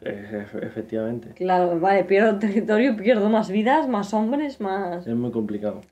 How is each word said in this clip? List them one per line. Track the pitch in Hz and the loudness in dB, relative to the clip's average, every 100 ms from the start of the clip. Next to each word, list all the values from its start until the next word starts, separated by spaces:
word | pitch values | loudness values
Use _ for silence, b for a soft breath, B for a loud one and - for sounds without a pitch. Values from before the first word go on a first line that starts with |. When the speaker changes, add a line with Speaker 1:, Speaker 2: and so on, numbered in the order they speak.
Speaker 1:
e-, | - | -10
e-, | 101 104 107 101 107 110 | -10 -8 -8 -8 -8 -8
efectivamente. | 113 107 113 110 117 110 | -8 -6 -4 -4 -4 -8
Speaker 2:
Claro, | - 185 180 180 170 | -6 0 2 2 2
vale, | 185 196 | 2 2
pierdo | 185 196 220 208 | 4 4 4 2
territorio, | 214 202 220 214 269 214 | 0 0 2 2 2 2
pierdo | 202 226 202 | 2 4 4
más | 220 214 | 2 0
vidas, | 196 220 302 285 | 0 4 2 2
más | 214 196 | -2 -2
hombres, | 220 220 285 294 254 | 0 0 0 -4 -4
más | 196 190 185 175 180 | -4 -4 -4 -6 -4
Speaker 1:
Es | |
muy | 117 123 | -2 -2
complicado. | 113 104 104 104 98 - | -2 -4 -4 -6 -8 -10